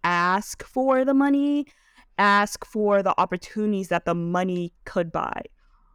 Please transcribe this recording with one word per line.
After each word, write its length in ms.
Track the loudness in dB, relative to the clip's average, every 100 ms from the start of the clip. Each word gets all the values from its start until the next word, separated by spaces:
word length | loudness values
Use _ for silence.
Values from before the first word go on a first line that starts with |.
ask 600 | -2 0 2 0 -4 -14
for 400 | -8 -2 2 2
the 80 | 4
money, 540 | 2 4 2 0 -2 -4 _ _ _ _ 0
ask 480 | 4 4 2 -4
for 380 | -8 -2 2 2
the 100 | 2 0
opportunities 680 | 0 -2 -8 -6 -2 -2 -2
that 180 | -2 -2
the 80 |
money 580 | -2 -2 -2 -2 -2 -6 _ -8
could 260 | -4 -4
buy. 300 | -4 -6 -8 -12 _ _ _ _